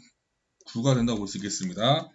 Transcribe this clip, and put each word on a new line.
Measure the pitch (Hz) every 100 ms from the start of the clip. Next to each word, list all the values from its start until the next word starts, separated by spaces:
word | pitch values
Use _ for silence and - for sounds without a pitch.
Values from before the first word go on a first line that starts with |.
| - _ _ _ _ _ -
구가 | 117 135 127
된다고 | 117 110
볼 | 98
수 | 92
있겠습니다. | 104 - 92 90 117 160 -